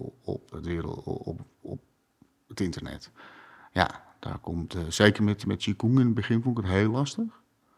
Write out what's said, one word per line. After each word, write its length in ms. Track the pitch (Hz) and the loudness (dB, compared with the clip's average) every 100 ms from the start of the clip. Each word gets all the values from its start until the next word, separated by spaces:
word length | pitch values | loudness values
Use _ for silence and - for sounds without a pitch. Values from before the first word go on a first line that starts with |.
| - - | -12 -12
op 280 | - 95 - | -10 -10 -10
het 140 | 82 82 | -12 -6
wereld, 380 | 85 78 - - | -6 -6 -8 -8
op, 340 | - - - - _ | -8 -8 -10 -12 _
op 200 | - - _ _ _ _ _ _ - | -14 -14 _ _ _ _ _ _ -14
het 120 | - | -6
internet. 520 | 92 - 65 73 - - - - - - - | -4 -4 -10 -12 -16 -20 -20 -20 -20 -20 -4
Ja, 320 | 92 87 - - - | 2 2 0 -18 -14
daar 200 | - 78 | -10 -10
komt, 360 | - 85 80 92 | -6 -6 -6 -6
eh, 60 | 80 | -4
zeker 360 | - 107 104 | 6 6 6
met, 220 | 104 101 - | 0 0 -4
met 180 | 98 | -4
Qigong 360 | - 101 113 131 | -4 0 4 6
in 60 | 123 | 4
het 80 | |
begin 280 | 113 107 113 | 2 2 2
vond 160 | 127 117 | 2 0
ik 60 | |
het 100 | 95 | 2
heel 180 | 95 107 | 2 4
lastig. 340 | 123 143 - 226 - _ _ _ | 2 -2 -4 -8 -8 _ _ _